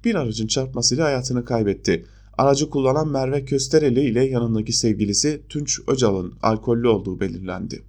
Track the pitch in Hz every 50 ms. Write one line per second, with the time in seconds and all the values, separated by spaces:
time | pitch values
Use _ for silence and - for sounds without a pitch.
0 | - 233 226 175 139 113 107 113 110 110 - 139 131 131 131 123 120 - 123 127
1 | 156 151 139 127 127 131 127 123 120 - 123 113 110 101 95 - - 104 90 82
2 | - - - - - - - - 135 139 143 139 151 147 - 143 131 131 131 151
3 | 156 156 143 135 131 131 135 143 135 131 147 135 131 - - 156 151 139 120 127
4 | 147 127 107 120 131 135 131 120 117 113 113 110 107 113 113 - - 113 110 113
5 | 107 101 101 - - 151 151 143 - - - 151 147 123 - - - - - 131
6 | 120 107 98 92 90 87 - - - 110 110 110 113 127 120 117 117 123 110 98
7 | 90 98 92 85 101 95 - 92 92 90 90 92 95 - - - -